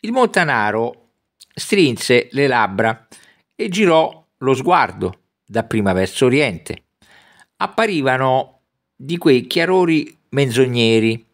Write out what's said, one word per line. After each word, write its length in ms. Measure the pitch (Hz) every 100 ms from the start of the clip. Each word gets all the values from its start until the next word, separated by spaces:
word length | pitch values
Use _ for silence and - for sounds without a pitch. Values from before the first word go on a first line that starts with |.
Il 100 | 208
Montanaro 1000 | 254 240 - 160 120 104 107 120 - _ _ _ _ - -
strinse 720 | - 202 151 110 - 123 -
le 120 | 127 143
labbra 640 | 120 104 98 110 117 _ - _ _ _ -
e 120 | 220
girò 600 | 180 196 160 160 - _ _
lo 160 | 131
sguardo 680 | 127 131 175 117 - - - _ _
dapprima 480 | _ 107 110 110 98
verso 340 | 92 95 - 127
oriente. 580 | 135 139 85 - - _ _ _ _ _ _ _ _
Apparivano 1000 | 196 - 226 170 135 131 131 131 - _ _ _ _ _
di 240 | 135 170
quei 260 | 165 127 120
chiarori 720 | 170 165 185 175 160 - _ _
menzogneri 920 | 135 139 117 131 120 113 113 113 113 _